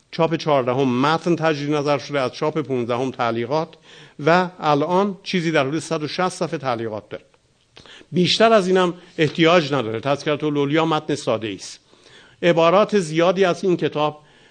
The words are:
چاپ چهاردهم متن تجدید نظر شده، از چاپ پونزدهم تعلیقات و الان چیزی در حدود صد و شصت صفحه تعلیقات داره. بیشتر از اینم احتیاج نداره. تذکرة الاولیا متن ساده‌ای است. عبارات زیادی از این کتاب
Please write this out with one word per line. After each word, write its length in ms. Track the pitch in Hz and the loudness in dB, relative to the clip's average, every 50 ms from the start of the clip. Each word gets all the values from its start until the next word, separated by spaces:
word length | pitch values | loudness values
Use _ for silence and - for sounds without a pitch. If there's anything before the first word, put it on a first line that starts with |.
| _ _ | _ _
چاپ 260 | - - 165 160 165 | -2 -2 0 0 0
چهاردهم 640 | 156 - 160 147 139 120 123 123 135 143 127 120 123 | -2 0 0 2 2 2 0 0 0 2 2 2 2
متن 360 | 139 151 160 160 - 180 170 | 2 2 0 0 0 -2 -2
تجدید 380 | 151 156 165 156 139 143 143 151 | 0 0 -2 -2 -2 -2 -2 -2
نظر 240 | 147 139 147 143 131 | -2 0 0 -2 -2
شده، 220 | - - 143 143 | -4 -4 -4 -4
از 140 | 127 123 - | -4 -4 -4
چاپ 260 | - 156 156 151 160 | -4 -4 -4 -2 -4
پونزدهم 500 | 139 120 135 123 120 113 120 117 135 131 | -4 -4 -4 -4 -2 -2 -2 -2 -2 -4
تعلیقات 580 | 123 - 120 117 113 117 117 113 147 160 165 165 - - _ - - - - - _ - 143 | -4 -2 -2 -2 -2 -2 -4 -2 -2 -4 -4 -6 -10 -20 _ -20 -20 -20 -20 -20 _ -2 2
و 220 | 156 170 180 185 175 180 - | 4 4 4 2 0 -4 -4
الان 560 | - 156 147 143 151 165 180 185 202 208 185 185 | 0 0 2 2 2 2 2 0 0 0 -4 -8
چیزی 280 | - - - 180 160 170 | -8 -4 -4 -2 0 0
در 160 | 156 151 131 | 0 0 0
حدود 140 | 135 156 160 | 0 -2 -6
صد 220 | - - 165 156 | -6 -4 -6 -6
و 60 | 151 143 | -6 -6
شصت 200 | - - 180 185 | -4 -4 -4 -4
صفحه 300 | - - 175 143 165 147 | -4 -4 -6 -6 -6 -6
تعلیقات 500 | 139 131 120 113 113 110 107 104 - - | -4 -4 -4 -4 -4 -6 -8 -10 -12 -12
داره. 160 | - - _ _ _ _ _ _ _ _ _ _ _ - - - - - - - | -16 -16 _ _ _ _ _ _ _ _ _ _ _ -20 -20 -20 -20 -20 -12 -4
بیشتر 400 | 143 180 180 151 - - 220 226 | 0 0 2 2 2 4 4 6
از 160 | 226 214 180 185 | 6 4 4 4
اینم 260 | 185 185 180 175 170 - - - - - | 2 2 2 0 -2 -6 -12 -8 -2 0
احتیاج 560 | 160 147 - 170 160 160 175 185 151 135 143 | 0 0 2 4 4 6 6 4 4 2 0
نداره. 260 | 135 113 110 110 113 | -2 -2 -2 -4 -4
تذکرة 440 | - 135 143 139 - 156 151 139 156 | -2 -2 -2 -2 -2 -4 -4 -2 -2
الاولیا 400 | 151 147 147 143 143 151 160 160 | -2 0 0 0 0 2 0 2
متن 300 | 160 156 151 156 - 147 | 2 0 -2 -2 -4 -6
ساده‌ای 400 | - - 139 113 107 110 107 95 | -4 -2 -2 -2 -2 -4 -6 -8
است. 260 | 85 - - - - _ _ _ _ _ - - - - - _ - | -10 -12 -16 -18 -20 _ _ _ _ _ -20 -20 -20 -20 -20 _ -2
عبارات 560 | 180 175 170 170 165 170 175 202 214 208 208 202 | 0 2 4 4 4 4 4 4 4 2 2 0
زیادی 460 | 170 151 156 160 165 185 190 190 190 | 0 0 0 2 2 2 2 2 2
از 200 | 175 165 170 - | 0 0 0 0
این 120 | 190 170 | 0 0
کتاب 460 | 160 160 139 - 147 151 151 147 - - _ _ _ _ _ | 0 0 -2 -2 -2 -2 -2 -4 -6 -14 _ _ _ _ _